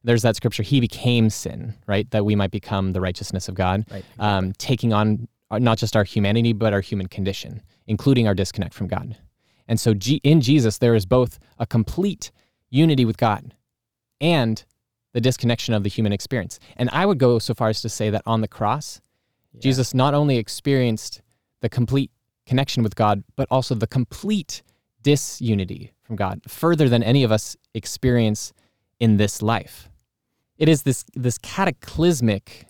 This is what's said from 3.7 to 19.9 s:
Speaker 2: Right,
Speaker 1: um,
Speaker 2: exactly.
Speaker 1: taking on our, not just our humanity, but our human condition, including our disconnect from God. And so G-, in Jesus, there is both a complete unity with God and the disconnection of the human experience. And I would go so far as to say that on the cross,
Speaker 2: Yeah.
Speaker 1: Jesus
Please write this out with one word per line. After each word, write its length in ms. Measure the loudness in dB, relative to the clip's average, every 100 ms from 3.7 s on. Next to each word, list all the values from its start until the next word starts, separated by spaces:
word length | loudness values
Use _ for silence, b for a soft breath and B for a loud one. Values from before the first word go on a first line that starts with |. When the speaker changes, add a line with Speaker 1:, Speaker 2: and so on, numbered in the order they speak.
| 0 -4
Speaker 2:
Right, 140 | -12 -16 -4
Speaker 1:
um, 260 | 0 0 -2
Speaker 2:
exactly. 60 | -6
Speaker 1:
taking 360 | -4 -2 2
on 360 | 2 2 0 -4 _ _
our, 120 | 0
not 160 | 2 2
just 180 | 0 0
our 80 |
humanity, 480 | 0 0 2 2 2
but 220 | 2 0
our 80 | 0
human 260 | -2 -6 -6
condition, 540 | -4 -4 -6 -12 -16 -18 _ -6
including 400 | -2 2 4 2
our 60 | 0
disconnect 380 | -2 -4 -8
from 140 | -8 -6
God. 280 | -6 -8 -16 _ _ _ _ -4
And 140 | 0
so 140 | 2
G-, 260 | 2 0 0
in 180 | 4 4
Jesus, 360 | 6 4 2 2
there 160 | 2
is 120 | 2 2
both 340 | 2 2 -4 b b
a 80 | -2
complete 680 | -2 -2 -2 -2 -4 -14 _ _ _ _
unity 360 | 2 4 4 2
with 100 | 2
God 400 | 0 0 -6 _ _ _ _ _ _ _
and 420 | 0 2 0 -2 _ _ _ _ _
the 80 | 0
disconnection 520 | 0 0 0 0 -2
of 100 | -2
the 60 | -2
human 220 | -2 -2
experience. 480 | -2 -4 -8 -8 -14 B -4
And 140 | -2
I 160 | 0 0
would 120 | 4
go 200 | 4 4
so 140 | 0
far 160 | -2 0
as 120 | 0
to 40 | -6
say 220 | -4 -2
that 140 | -2 0
on 160 | -2
the 60 | -2
cross, 500 | -2 -2 -2 -8 -18 _ _ _ _ _
Speaker 2:
Yeah. 80 | -2
Speaker 1:
Jesus 320 | 0 0 0